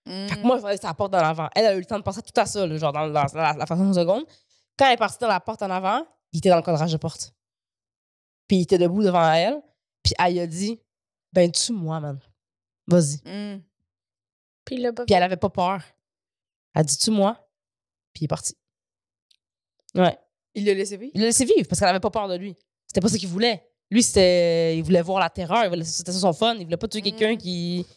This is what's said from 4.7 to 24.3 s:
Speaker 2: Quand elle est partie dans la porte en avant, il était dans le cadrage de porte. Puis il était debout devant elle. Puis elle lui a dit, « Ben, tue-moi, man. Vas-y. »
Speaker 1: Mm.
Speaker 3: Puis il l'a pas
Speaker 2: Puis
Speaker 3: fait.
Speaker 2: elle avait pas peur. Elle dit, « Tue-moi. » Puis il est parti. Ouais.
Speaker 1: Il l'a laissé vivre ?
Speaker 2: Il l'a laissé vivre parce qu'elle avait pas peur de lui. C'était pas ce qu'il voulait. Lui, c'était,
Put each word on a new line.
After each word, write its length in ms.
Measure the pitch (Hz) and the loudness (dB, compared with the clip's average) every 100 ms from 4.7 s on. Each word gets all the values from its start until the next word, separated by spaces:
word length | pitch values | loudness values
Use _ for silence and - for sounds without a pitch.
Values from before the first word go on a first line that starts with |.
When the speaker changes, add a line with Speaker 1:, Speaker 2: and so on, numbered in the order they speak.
| - | 2
Speaker 2:
Quand 80 | 269 | 2
elle 60 | |
est 20 | 240 | 4
partie 200 | 214 - | 0 -2
dans 80 | 233 | -2
la 120 | 185 | -2
porte 220 | 202 220 | -2 -8
en 80 | 196 | -4
avant, 360 | 185 190 233 320 _ _ | -2 -2 -2 -4 _ _
il 60 | 165 | 0
était 120 | 190 | 4
dans 60 | 170 | 4
le 60 | |
cadrage 300 | 160 156 165 | 4 0 0
de 40 | 160 | -2
porte. 360 | 165 - - _ _ _ _ _ _ _ _ _ _ _ - | -4 -10 -16 _ _ _ _ _ _ _ _ _ _ _ 0
Puis 120 | 190 | 0
il 40 | |
était 160 | 170 185 | 2 2
debout 240 | 175 190 | 2 2
devant 300 | 208 175 165 | 0 2 4
elle. 280 | 160 185 294 - _ _ _ | 4 2 -2 -10 _ _ _
Puis 100 | - - | -2 0
elle 140 | 180 | 0
lui 60 | 180 | 0
a 60 | 170 | -4
dit, « 340 | 160 202 226 _ _ _ _ _ | -4 -6 -8 _ _ _ _ _
Ben, 180 | 185 175 | 2 2
tue-moi, 480 | 160 - 226 160 160 | 2 -4 -4 -4 -6
man. 220 | 147 139 - _ _ _ _ _ - | -8 -12 -16 _ _ _ _ _ 0
Vas-y. » 300 | 175 151 147 | 2 2 -2
Speaker 1:
Mm. 380 | - 202 208 196 165 _ _ _ _ _ _ _ _ _ | -10 -12 -10 -12 -18 _ _ _ _ _ _ _ _ _
Speaker 3:
Puis 120 | - 262 | -12 -6
il 60 | |
l'a 100 | 240 | -4
pas 120 | 233 | -4
Speaker 2:
Puis 80 | 240 | 2
Speaker 3:
fait. 40 | 190 | 2
Speaker 2:
elle 60 | |
avait 120 | 180 180 | 2 0
pas 140 | 196 | -4
peur. 320 | - 180 190 - _ _ _ _ _ _ _ _ | -2 -2 -2 -8 _ _ _ _ _ _ _ _
Elle 100 | 156 | -2
dit, « 120 | 156 139 | 0 0
Tue-moi. » 360 | - 214 196 233 _ _ _ _ _ _ _ | 0 2 2 0 _ _ _ _ _ _ _
Puis 100 | - | -8
il 20 | |
est 40 | 151 | -6
parti. 260 | 156 - - _ _ _ _ _ _ _ _ _ _ _ _ _ | -4 -8 -12 _ _ _ _ _ _ _ _ _ _ _ _ _
Ouais. 240 | - 180 - _ _ _ | 2 2 2 _ _ _
Speaker 1:
Il 100 | - | -4
l'a 100 | 202 | 0
laissé 220 | 196 190 196 | 0 -2 -8
vivre ? 160 | 247 | -8
Speaker 2:
Il 60 | 202 | -2
l'a 60 | 226 | 0
laissé 160 | 233 | 2
vivre 220 | 254 403 180 | 4 2 2
parce 100 | 180 | 0
qu'elle 80 | 190 | 2
avait 120 | 185 | 2
pas 100 | 208 | 0
peur 180 | 220 202 | -4 -4
de 60 | 180 | -6
lui. 200 | 202 175 _ _ - | -8 -16 _ _ -6
C'était 140 | - | 0
pas 80 | 185 | 0
ce 80 | 196 | 0
qu'il 120 | 180 | -4
voulait. 360 | 175 233 202 _ _ - | -2 -2 -2 _ _ -2
Lui, 120 | 214 | 2
c'était, 760 | 233 208 180 | 4 4 6